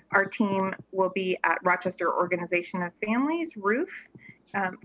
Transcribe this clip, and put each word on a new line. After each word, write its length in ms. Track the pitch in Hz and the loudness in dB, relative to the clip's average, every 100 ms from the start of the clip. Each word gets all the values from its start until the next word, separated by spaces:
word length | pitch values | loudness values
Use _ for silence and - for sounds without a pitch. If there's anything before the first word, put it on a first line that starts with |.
| _ | _
our 120 | 196 | 2
team 500 | 190 - 208 196 190 - - | 2 2 2 2 0 -4 -6
will 180 | 190 185 | 0 0
be 280 | 185 185 180 | 0 -2 2
at 140 | 165 - | 2 2
Rochester 500 | 180 180 185 - 170 | 2 2 0 0 0
Organization 720 | - 175 175 175 175 170 185 | 2 2 0 0 -2 -2 -4
of 100 | 175 - | -6 -4
Families, 480 | 214 233 285 339 330 208 | -2 0 0 -2 -4 -4
roof, 320 | 196 233 370 - - - - - _ | 0 0 -2 -8 -18 -20 -20 -20 _
um, 240 | 202 190 185 | -4 -4 -6